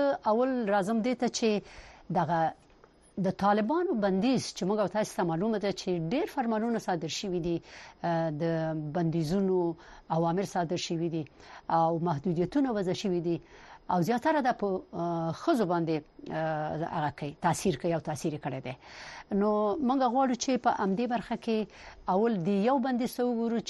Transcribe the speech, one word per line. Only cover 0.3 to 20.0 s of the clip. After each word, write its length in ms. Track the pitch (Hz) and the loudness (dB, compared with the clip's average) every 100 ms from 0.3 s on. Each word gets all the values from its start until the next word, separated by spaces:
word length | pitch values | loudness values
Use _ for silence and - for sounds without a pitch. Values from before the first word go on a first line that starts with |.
اول 180 | 220 262 247 208 | 2 2 0 2
راځم 260 | 202 190 226 233 | 2 2 0 0
دې 80 | 247 | 0
ته 60 | 240 - | -2 2
چې 120 | 226 208 - - - - - 175 | 2 2 -2 -16 -20 -20 -4 0
دغه 220 | 156 170 160 - - - - _ _ - 185 | 2 2 0 -2 -16 -20 -20 _ _ -2 -2
د 100 | - | 2
طالبانو 520 | 196 208 214 330 370 233 196 | 2 4 2 0 0 2 2
بندیز 440 | 190 247 233 - - | 2 2 2 -2 -4
چې 80 | 185 | 0
موږ 100 | 214 | 0
او 60 | 190 214 | 0 0
تاسو 200 | 208 - | -2 -2
ته 60 | 175 | 0
معلومه 280 | 165 214 214 | 0 0 0
ده 80 | 202 | -2
چې 180 | 185 - 175 160 | -2 -2 -2 0
ډېر 160 | 262 440 285 | -2 -2 -2
فرمانونه 480 | 233 214 233 220 - | 0 0 0 -2 -2
صادر 260 | 175 156 - | -4 -4 -6
شوي 200 | 202 180 170 | -2 -2 0
دي، 80 | 165 - - - - 170 165 165 151 | -2 -4 -16 -20 -6 -2 0 0 0
د 20 | 165 165 160 160 151 175 | 0 0 -2 -4 -4 0
بندیزونو 640 | 165 165 151 196 190 185 170 165 - - - 165 | 0 2 0 2 2 2 2 -2 -12 -20 -4 0
اوامر 320 | 170 175 185 196 | 2 0 -2 -2
صادر 300 | 165 175 - | -2 -2 -2
شوي 220 | 170 170 160 | -2 -2 -4
دي 80 | 143 - - - - 165 | -6 -12 -20 -14 0 2
او 200 | 165 170 175 | 4 2 0
محدودیتونه 720 | 143 190 165 175 285 269 208 | 0 0 0 0 2 0 0
وضع 200 | 185 170 | -2 -2
شوي 180 | 202 175 170 | 0 0 0
دي 120 | 165 - - - - - | -2 -6 -20 -20 -20 0
او 80 | 180 170 | 2 2
زیاتره 320 | 240 311 311 247 | 2 2 2 2
د 100 | - | 0
په، 60 | 202 185 - 180 170 165 165 - | 0 -2 -4 -6 -2 -2 -2 -2
ښځو 220 | - 277 175 | 0 2 2
باندې، 220 | 175 165 156 - - - 156 160 151 156 160 165 170 | 2 2 -2 -4 -14 -8 -4 -2 -2 -4 -4 -4 -2
هغه 160 | 147 - | -4 -4
کوي، 160 | 147 156 175 | -8 -2 0
تاثیر 360 | - 196 147 | 2 0 0
کوي 100 | 175 165 | 0 -2
او 40 | 160 | -2
تاثیر 240 | 147 170 | -4 -4
یې 80 | 147 147 | -4 -6
کړی 160 | 135 131 | -6 -8
دی. 100 | - - - - - - 196 | -12 -16 -18 -16 -16 -4 0
نو 100 | 214 208 208 311 247 | 2 2 0 0 0
موږ 120 | 269 | 2